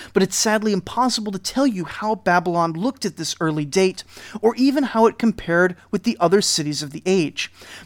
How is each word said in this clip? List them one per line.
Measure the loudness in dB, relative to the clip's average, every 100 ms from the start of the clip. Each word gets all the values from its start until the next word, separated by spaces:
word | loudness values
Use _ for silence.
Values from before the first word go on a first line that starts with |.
| -2
but | 0
it's | 0 0
sadly | 0 2 0
impossible | -2 -2 -2 0 -2 -6
to | -8
tell | -6 0 0
you | 0 -6
how | -6 -4 -2
Babylon | 2 2 2 0 0
looked | 0 -4 -4 -8
at | -6
this | -8 -4
early | -2 -2
date, | -2 2 2 0 -14 -18 -16 0
or | 0 4
even | 2 2
how | 0 4 4
it | 4
compared | -2 -2 0 2 2 0 -6
with | -4
the | -2 0
other | 4 4
cities | 2 -2 -2 -6
of | -8
the | -6 0
age, | 0 0 -4 -10 -12 -20 -6